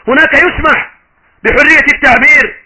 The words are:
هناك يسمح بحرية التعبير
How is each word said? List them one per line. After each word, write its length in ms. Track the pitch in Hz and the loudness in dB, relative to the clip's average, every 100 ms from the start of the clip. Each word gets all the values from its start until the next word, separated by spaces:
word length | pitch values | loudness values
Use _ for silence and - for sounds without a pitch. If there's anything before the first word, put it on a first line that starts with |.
| - | -4
هناك 260 | 269 311 | 0 0
يسمح 560 | 285 349 - 320 254 - _ _ _ _ _ | 0 -2 -2 -2 -2 -4 _ _ _ _ _
بحرية 440 | 220 - 294 311 277 | -4 0 2 2 0
التعبير 640 | 285 277 247 269 - 214 - | -2 0 2 2 0 0 -8